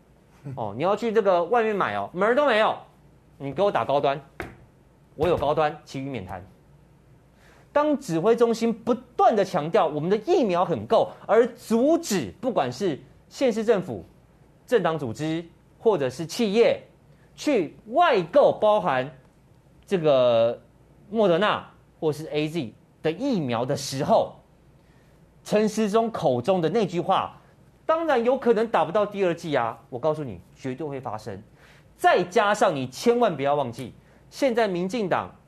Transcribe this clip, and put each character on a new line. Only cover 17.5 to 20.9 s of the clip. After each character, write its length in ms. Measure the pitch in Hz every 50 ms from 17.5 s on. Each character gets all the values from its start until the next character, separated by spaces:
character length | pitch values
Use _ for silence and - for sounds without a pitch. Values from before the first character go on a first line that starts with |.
| 277 208 156 131 - - - 208
外 320 | 240 330 349 330 254 190
购 280 | 165 - - 294 233 160
包 300 | 139 - 214 214 208 208
含 280 | 175 170 135 127 131 147 - - _ _ _ _ _ _ _ _ _ _ _ - _
这 120 | - 196 180
个 600 | 156 156 135 131 123 123 117 113 117 120 120 - - _ _ _ _ _